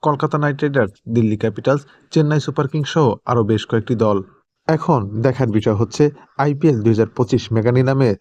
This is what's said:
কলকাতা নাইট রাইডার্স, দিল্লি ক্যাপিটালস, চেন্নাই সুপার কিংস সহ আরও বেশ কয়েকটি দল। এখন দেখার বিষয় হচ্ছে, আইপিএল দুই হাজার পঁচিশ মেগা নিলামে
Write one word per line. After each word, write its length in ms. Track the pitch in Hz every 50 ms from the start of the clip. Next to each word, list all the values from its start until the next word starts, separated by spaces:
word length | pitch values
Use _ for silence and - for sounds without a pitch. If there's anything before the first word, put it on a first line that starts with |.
কলকাতা 360 | - 156 147 139 - 151 -
নাইট 240 | 151 147 147 143 139
রাইডার্স, 300 | - 147 139 139 113 98 - _ _ - 117
দিল্লি 240 | 120 113 107 107
ক্যাপিটালস, 480 | 104 - 110 107 - - 131 139 147 143 _ _ _ _ _
চেন্নাই 280 | - 160 156 147 151 151
সুপার 280 | - - 143 - 147
কিংস 260 | 135 - 156 143 - -
সহ 220 | 170 151 120 101 - _
আরও 180 | - 120 120 113
বেশ 220 | 101 110 104 -
কয়েকটি 300 | - - 113 110 - 123
দল। 280 | 104 110 107 104 98 95 - _ _ _ _ _ _ _
এখন 540 | - 160 156 160 - 165 123 101 101 104 107
দেখার 260 | 117 135 127 131 131
বিষয় 260 | 113 101 107 - 120 107
হচ্ছে, 380 | 101 117 - - - 147 147 147 - - _ _
আইপিএল 380 | - 139 147 143 139 160 160 139
দুই 180 | 113 104 113 113
হাজার 140 | 104 113
পঁচিশ 440 | 110 _ - 127 - - 117 - -
মেগা 200 | 113 113 107 120
নিলামে 440 | 123 127 131 131 135 135 135 117 98 -